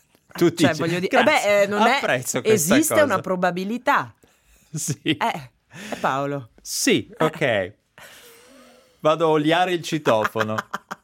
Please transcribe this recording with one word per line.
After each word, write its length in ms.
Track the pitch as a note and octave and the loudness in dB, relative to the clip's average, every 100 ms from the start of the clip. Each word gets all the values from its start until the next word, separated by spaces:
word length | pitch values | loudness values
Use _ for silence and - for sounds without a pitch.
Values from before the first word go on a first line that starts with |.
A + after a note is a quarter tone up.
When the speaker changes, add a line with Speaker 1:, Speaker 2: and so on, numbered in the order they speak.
| _ _ _ | _ _ _
Speaker 1:
Tu 160 | - E3+ | 0 0
Speaker 2:
Cioè, 180 | E3 F3+ | 4 0
Speaker 1:
dici, 100 | D#3 | 2
Speaker 2:
voglio 160 | E3 F3 | -2 -2
dire, 80 | F3+ | 0
Speaker 1:
"Grazie, 260 | C4 - D4+ | 2 4 2
Speaker 2:
eh 140 | G3+ G3+ | 2 2
beh, 60 | |
eh, 40 | G3+ | 2
non 180 | G#3 A3+ | 2 2
è, 60 | C4+ | 2
Speaker 1:
apprezzo 400 | A#3 C3 B2+ C3 | 0 -2 -2 -4
questa 320 | G#3+ G#3+ D#3 | 2 2 4
Speaker 2:
esiste 200 | C4+ D#4 | 2 2
Speaker 1:
cosa." 100 | - D4 | 2 2
Speaker 2:
una 140 | F#3+ | 0
probabilità. 920 | - F#3 F3+ F3 F#3+ A#3+ C4+ B3 B2 _ _ _ _ _ _ | -2 0 0 -2 -6 -4 0 0 -2 _ _ _ _ _ _
Speaker 1:
Sì. 260 | D#3 - D3 | -10 -8 -6
Speaker 2:
Eh, 120 | D#3+ D3+ | -4 -2
eh, 800 | A#3 E3+ C3 _ _ D#3+ G#3+ - | -4 -6 -14 _ _ -18 -12 -4
Paolo. 480 | F3 C3+ C#3+ C#3+ A#2 _ | -2 -2 -4 -6 -10 _
Speaker 1:
Sì, 480 | - - - E3+ - G3+ | -10 -4 0 0 -2 -2
Speaker 2:
Eh. 80 | |
Speaker 1:
ok. 480 | D#3 - C#3+ G#2+ F#2 - _ - - - - - - - - - _ _ | -2 0 0 0 -2 -10 _ -20 -20 -20 -20 -20 -20 -20 -20 -20 _ _
Vado 280 | D#3 D#3+ E3 | 0 2 2
a 20 | |
oliare 440 | D#3 D3+ D#3+ F#3 | 2 2 2 0
il 100 | F3 | -2
citofono. 720 | D3+ D#3+ D3 A2 G#2+ A2 G#2+ G#2+ | -4 -2 2 2 0 -2 -4 -4
Speaker 2:
<laughs> 100 | - - _ - | -8 -14 _ -16